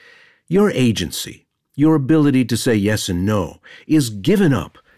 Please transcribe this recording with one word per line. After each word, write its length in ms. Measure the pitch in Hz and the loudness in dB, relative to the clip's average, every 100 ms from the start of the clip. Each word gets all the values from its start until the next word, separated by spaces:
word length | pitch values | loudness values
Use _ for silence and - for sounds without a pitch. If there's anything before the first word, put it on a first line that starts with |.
| - - _ _ - | -20 -20 _ _ -4
your 200 | 175 208 | 0 0
agency, 760 | - 127 92 82 - - - _ _ _ - | 2 0 0 -4 -8 -12 -16 _ _ _ 0
your 180 | 156 | 2
ability 500 | 160 127 160 143 131 | 2 2 2 4 2
to 120 | 120 113 | 0 -2
say 180 | 135 | 0
yes 340 | 110 101 107 - | 0 0 -2 -2
and 160 | 87 | -4
no, 360 | 101 107 82 - - - - | -2 -2 -4 -10 -20 -20 -2
is 240 | 156 123 | 0 0
given 420 | 104 92 202 180 | -4 0 2 2
up 260 | 117 73 - _ | 0 -2 -12 _